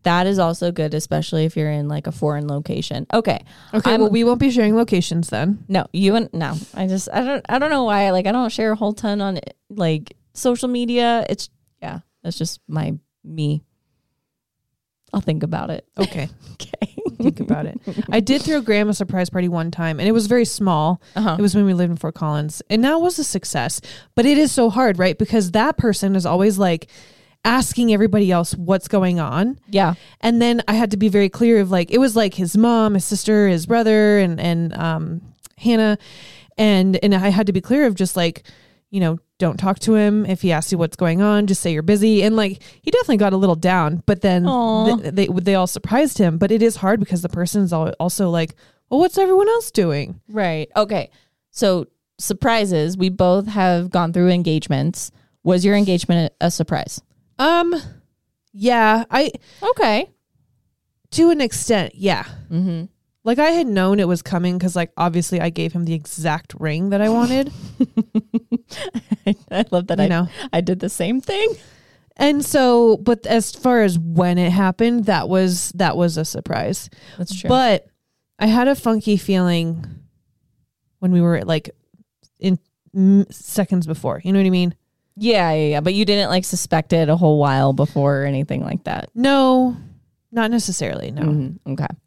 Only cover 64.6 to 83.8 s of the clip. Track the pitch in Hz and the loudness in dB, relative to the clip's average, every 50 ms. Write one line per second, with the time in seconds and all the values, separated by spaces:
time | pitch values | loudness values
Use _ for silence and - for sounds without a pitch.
64.6 | 180 185 170 185 170 - _ - 165 175 165 175 160 - 185 170 165 170 165 165 | -2 -2 -2 -2 -4 -4 _ -2 -2 0 0 -2 -2 -2 -4 -2 -2 -4 -4 -4
65.6 | 165 165 160 170 170 165 165 160 151 - - - 156 165 151 165 - - - - | -6 -4 -4 -4 -4 -2 -4 -6 -6 -10 -12 -6 -4 -4 -4 -4 -8 -14 -12 -8
66.6 | 156 156 151 160 185 202 202 202 208 220 226 233 240 240 254 269 269 285 - - | -6 -4 -4 -2 -2 -2 0 0 2 2 2 2 2 2 0 -2 -2 -4 -8 -14
67.6 | - - - - 269 - _ 226 214 _ - 220 - _ - 226 - _ 233 - | -16 -16 -4 -4 -4 -2 _ -4 -4 _ -4 -4 -4 _ -6 -6 -4 _ -6 -6
68.6 | _ _ - - 587 392 - 233 - _ 208 - _ 196 202 - _ _ - 190 | _ _ -14 -12 -12 -10 -10 -10 -6 _ -6 -4 _ -2 -2 -2 _ _ -4 -4
69.6 | 208 - - 180 180 - 170 196 202 190 170 165 180 170 - - - 269 - 170 | -2 0 -2 -2 -2 -2 0 0 2 2 2 0 -2 -4 -6 -12 -10 -4 -2 -2
70.6 | 180 180 185 185 - 196 - - 180 185 240 262 - - 392 392 427 453 440 - | 0 0 -4 -2 -4 -8 -6 -4 -2 -2 -2 -2 -2 -4 -4 -2 -2 -2 -2 -6
71.6 | - - _ _ _ _ _ _ _ _ _ - 269 285 294 285 294 - - 285 | -12 -20 _ _ _ _ _ _ _ _ _ 0 0 2 2 0 -2 0 2 2
72.6 | 262 247 240 240 233 226 220 - 202 240 233 226 - - 233 233 208 - - - | 4 4 4 6 6 4 4 4 2 0 0 0 0 0 0 0 0 -2 -10 -2
73.6 | - 254 247 233 214 196 175 170 165 165 165 165 180 180 175 180 180 170 180 196 | 0 2 4 4 4 2 2 0 -2 0 0 2 2 2 2 2 2 2 2 2
74.6 | 196 185 185 - 226 233 240 240 208 208 185 151 101 - 185 185 185 185 180 175 | 2 0 2 0 0 0 2 0 0 0 0 0 0 0 2 2 2 2 0 -2
75.6 | - - - 175 190 156 - - 175 170 160 160 160 - - - 165 - - 110 | -4 -8 -2 0 0 0 2 2 0 0 0 -2 -6 -6 -8 -10 -8 -6 -4 -4
76.6 | 87 110 190 - - - - - - - - - 180 - 190 180 - - 254 262 | -2 -4 -4 -6 -10 -16 -20 -20 -20 -20 -12 -12 -10 -10 -8 -6 0 2 2 4
77.6 | 262 233 202 - - _ _ _ _ _ _ _ _ _ _ - 214 220 220 240 | 4 4 2 0 -2 _ _ _ _ _ _ _ _ _ _ 0 2 4 4 4
78.6 | 247 269 277 262 - 233 226 214 - 220 208 185 - - 190 185 180 175 175 170 | 4 2 2 2 0 0 0 0 2 0 0 0 2 0 0 2 2 2 2 0
79.6 | 165 165 165 165 151 - - - - _ _ _ _ _ _ _ _ _ _ _ | 0 -4 -6 -8 -10 -14 -16 -20 -20 _ _ _ _ _ _ _ _ _ _ _
80.6 | _ _ _ _ _ _ _ _ 190 180 180 175 170 170 170 - - - 165 156 | _ _ _ _ _ _ _ _ 0 2 2 4 4 2 2 0 -2 -2 -4 -4
81.6 | - - - _ _ _ _ _ _ _ _ _ _ _ _ _ - 190 185 - | -4 -8 -20 _ _ _ _ _ _ _ _ _ _ _ _ _ -2 -2 -2 -2
82.6 | _ _ _ _ _ _ - 190 190 190 196 196 196 - - - - - - - | _ _ _ _ _ _ -2 2 4 6 6 4 4 0 -8 -20 -16 -6 -4 -4
83.6 | 190 - 190 180 | -2 0 0 -2